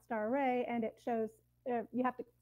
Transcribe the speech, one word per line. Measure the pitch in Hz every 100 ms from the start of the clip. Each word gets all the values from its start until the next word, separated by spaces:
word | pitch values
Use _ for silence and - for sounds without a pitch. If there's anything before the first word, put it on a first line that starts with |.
star | - 226 214
array, | 269 269 247 247
and | 240
it | 226 -
shows, | - 233 220 - _ _ 269
uh, | 240 -
you | 233
have | 247 247
to | - _